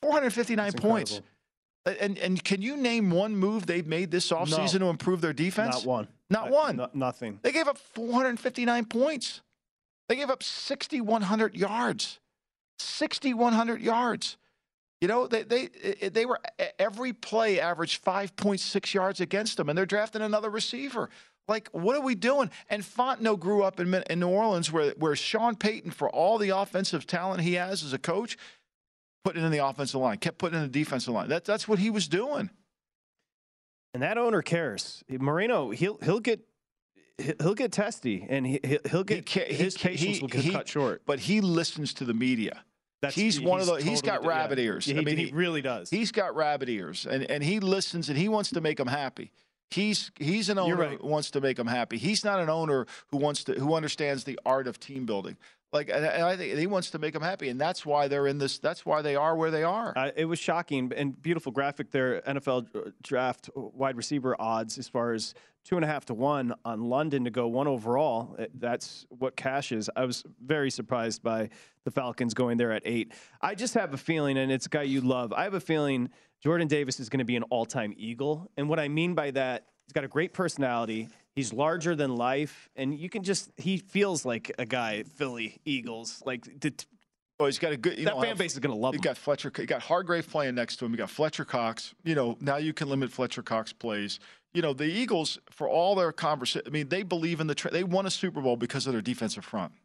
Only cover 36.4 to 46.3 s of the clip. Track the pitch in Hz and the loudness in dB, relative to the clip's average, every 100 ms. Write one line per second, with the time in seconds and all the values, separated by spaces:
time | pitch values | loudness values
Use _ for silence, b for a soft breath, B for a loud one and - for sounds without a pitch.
36.4 | - _ _ _ _ _ 85 _ 139 156 | -2 _ _ _ _ _ _ _ -6 0
37.4 | 156 214 254 - 208 - 127 98 95 135 | 0 2 0 0 -2 -2 -2 -2 0 -2
38.4 | 127 135 139 143 - 165 196 208 - 190 | 0 -2 0 0 2 0 0 -2 0 -2
39.4 | 175 135 180 - 180 180 175 202 135 123 | 0 0 0 2 -2 2 0 0 -2 0
40.4 | 131 180 - 147 135 98 - 139 95 208 | 0 0 -2 0 0 0 -2 -2 2 2
41.4 | 196 165 170 - 143 - 127 113 127 123 | 4 2 0 -4 -6 -4 -2 0 2 2
42.4 | 101 - - _ _ _ 143 156 214 156 | -2 -6 -18 _ _ _ -4 2 2 2
43.4 | 160 185 180 165 147 233 - 185 165 160 | 2 2 4 2 2 0 2 0 2 2
44.4 | 156 135 117 85 - 143 151 156 165 151 | 2 2 0 0 -2 0 2 0 0 0
45.4 | 175 156 135 117 87 185 220 - 185 | 0 0 -2 -4 -2 -2 0 0 0